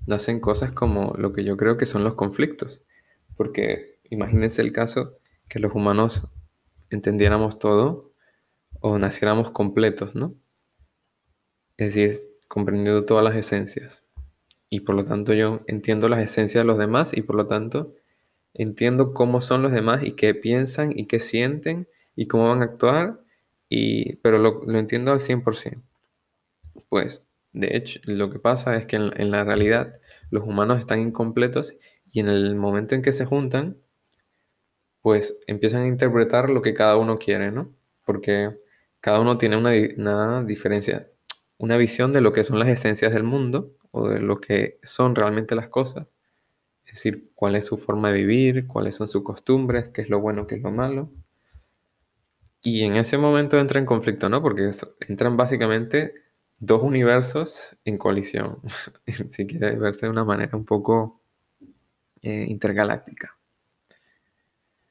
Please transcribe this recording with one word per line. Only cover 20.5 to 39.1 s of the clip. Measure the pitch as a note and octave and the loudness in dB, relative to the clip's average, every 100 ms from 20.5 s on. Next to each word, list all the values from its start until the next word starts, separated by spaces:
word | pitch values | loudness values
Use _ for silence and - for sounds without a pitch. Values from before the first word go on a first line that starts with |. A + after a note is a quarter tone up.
| B2 C3 - D3+ - | 0 0 -2 -4 -4
y | G#2 | -2
qué | A#2 | -2
sienten | - A2+ B2+ D3+ D#3+ E3+ F3+ _ _ - | -2 -2 0 -2 -4 -6 -8 _ _ -8
y | G#2+ | 0
cómo | A2+ A#2 | 2 4
van | B2 | 2
a | A#2 | 0
actuar, | A#2 B2 D3+ F#3 A3+ _ _ _ _ - | 2 2 2 0 -6 _ _ _ _ -4
y, | A2+ A2 A2 - - | -2 0 -2 -4 0
pero | A#2 A2 | 4 4
lo, | A2 A2 - | 4 2 -2
lo | A2 | -2
entiendo | G#2+ A#2+ B2+ | 0 -2 0
al | C#3 | 0
cien | C3 B2 | 0 -2
por | B2 A2 | -2 -4
ciento. | - - _ _ _ _ _ _ _ _ - - - | -10 -14 _ _ _ _ _ _ _ _ -20 -20 -4
Pues, | G2+ - - _ _ _ | -2 -2 -10 _ _ _
de | - F#2 A2+ | -6 -2 -2
hecho, | - - - | -6 -12 -6
lo | G2+ G2+ | -4 -4
que | - | -2
pasa | A#2+ B2+ B2+ A2+ | 0 0 0 -4
es | A2+ | -2
que | A2 | -2
en, | G#2 - | -2 -2
en | G2+ | -2
la | G2+ | 0
realidad | G#2 G#2 G#2 A#2 B2 - _ - - | 0 2 2 2 -2 -12 _ -20 -6
los | G#2+ G#2+ | -4 -2
humanos | G2+ G#2+ B2 | 0 2 0
están | A#2 A2+ | 0 -2
incompletos | A2+ A2+ A2+ A#2 B2 B2 - - _ _ _ | -2 -2 -2 0 0 -2 -6 -12 _ _ _
y | A2 | -2
en | G#2 | 0
el | G2+ G2+ G2+ | 2 0 0
momento | G2+ G2+ A2 C3 | 0 -2 0 0
en | |
que | C3+ | 0
se | C3 B2+ | 0 0
juntan, | C#3 C3 C3+ E3+ - _ _ _ _ _ _ _ _ _ _ _ _ | -2 0 -4 -4 -10 _ _ _ _ _ _ _ _ _ _ _ _
pues | A2 G#2 G#2 - - | 2 2 0 -8 -8
empiezan | G#2 A2 B2 | -2 0 0
a | B2+ | 0
interpretar | B2 B2+ A#2 A2+ B2 C3 | 0 2 2 2 2 2
lo | C3 | 2
que | A2 | 0
cada | G#2+ G#2+ G#2+ | 2 4 4
uno | A2+ A2 | 2 -2
quiere, | - G2+ G2+ | 0 -2 -2
¿no? | A#2 - _ _ _ - | -4 -10 _ _ _ -4
Porque | G2 G#2 G2+ G#2 G#2 _ _ _ _ | -2 0 0 0 -6 _ _ _ _
cada | - | 2